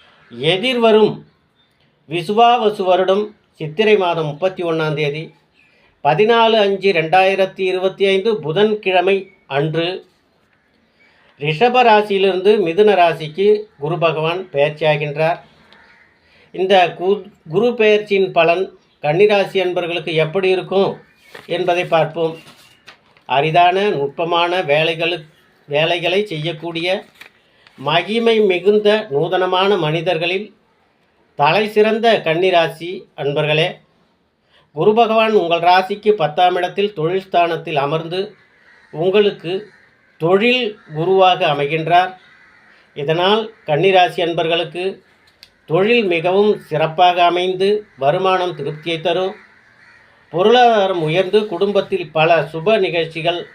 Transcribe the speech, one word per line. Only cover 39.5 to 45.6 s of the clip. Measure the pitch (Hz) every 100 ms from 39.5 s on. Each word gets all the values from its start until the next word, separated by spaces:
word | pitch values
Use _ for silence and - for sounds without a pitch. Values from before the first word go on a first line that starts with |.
| 190 - _ _ _ _ -
தொழில் | 160 190 240 254 226 214 -
குருவாக | 151 170 190 185 180 180
அமைகின்றார். | 143 143 160 160 175 185 - _ _ _ _ _ _ _ -
இதனால் | 147 165 180 220 214 - -
கன்னிராசி | 147 185 185 175 165
அன்பர்களுக்கு | 170 170 165 170 160 165 190 220 _ _ _ _ _ _